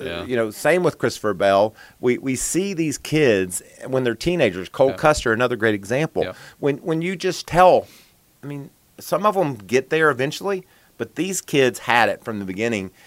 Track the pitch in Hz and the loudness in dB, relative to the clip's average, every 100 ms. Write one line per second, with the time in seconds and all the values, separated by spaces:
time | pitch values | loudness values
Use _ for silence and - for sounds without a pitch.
0 | - 85 92 123 110 104 151 175 170 - | -10 -8 -4 -2 -2 -2 0 2 2 0
1 | 123 - 107 92 98 98 110 - - _ | -4 -2 -4 2 4 4 4 0 -20 _
2 | 123 - 135 123 - 160 196 170 156 131 | 0 0 -2 -4 -2 -2 -2 -2 -4 -6
3 | - 151 143 101 92 90 - - - 131 | -4 2 4 4 0 -6 -14 -18 -6 -2
4 | 127 113 165 175 120 90 87 - 135 95 | -2 -2 -2 0 0 0 -6 0 0 2
5 | 156 151 120 110 123 120 113 107 101 127 | 0 2 0 0 0 0 0 0 -2 -4
6 | 156 92 87 92 - - 143 143 - 160 | -2 -2 -4 -6 -18 -6 -4 -4 -4 -4
7 | 170 185 185 - - 160 185 127 - - | -4 -4 -4 -6 -2 6 6 6 2 -12
8 | _ _ _ _ 139 143 139 _ _ - | _ _ _ _ -14 -14 -14 _ _ -18
9 | - 175 208 190 156 120 95 120 - 156 | -4 -2 0 0 0 -4 0 0 2 2
10 | 156 123 135 - 190 196 - _ _ - | 2 2 -2 -4 -6 -6 -8 _ _ -12
11 | 117 - 185 180 - 147 127 - - 117 | -8 -6 -4 -6 -2 2 2 2 2 4
12 | 107 98 - 107 95 95 117 110 95 _ | 4 0 -6 -8 -8 -4 -4 -4 -8 _